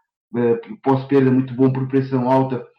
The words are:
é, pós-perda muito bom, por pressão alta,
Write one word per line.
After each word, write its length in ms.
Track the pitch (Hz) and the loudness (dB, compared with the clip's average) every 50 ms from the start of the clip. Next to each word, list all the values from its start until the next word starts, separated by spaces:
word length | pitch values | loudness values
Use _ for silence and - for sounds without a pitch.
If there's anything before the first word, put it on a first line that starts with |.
| _ _ _ _ _ _ - | _ _ _ _ _ _ -4
é, 240 | 120 120 117 117 113 - - 107 - - | -2 0 0 0 0 -4 -8 -16 -4 -2
pós-perda 480 | 135 135 131 131 - 143 139 131 127 | 0 0 0 0 0 2 2 4 4
muito 240 | 123 131 131 131 123 | 2 2 0 -2 0
bom, 180 | 120 135 131 131 | 0 2 2 2
por 140 | 135 135 131 | 0 -4 -2
pressão 420 | 135 135 131 131 135 127 120 123 | -2 -2 -2 -2 -2 -2 0 0
alta, 340 | 131 135 131 131 127 120 - - _ | 2 2 0 0 -4 -8 -8 -12 _